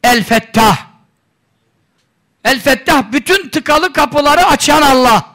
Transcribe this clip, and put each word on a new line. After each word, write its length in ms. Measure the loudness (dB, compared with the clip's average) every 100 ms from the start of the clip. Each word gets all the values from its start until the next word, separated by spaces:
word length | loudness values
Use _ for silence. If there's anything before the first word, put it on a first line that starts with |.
El 200 | 0 -2
Fettah. 540 | 0 -2 -2 0 0 0 -6 _ _ _ _ _ _ _ _ _ _ _ _ _ _ _ -4
El 140 | -2
Fettah, 520 | -2 -2 0 -2 0
bütün 380 | -6 -2 -2 -2
tıkalı 440 | -8 -2 -2 0
kapıları 520 | -2 -2 0 0 2 2
açan 360 | 0 0 2
Allah. 440 | 2 2 2 0 -2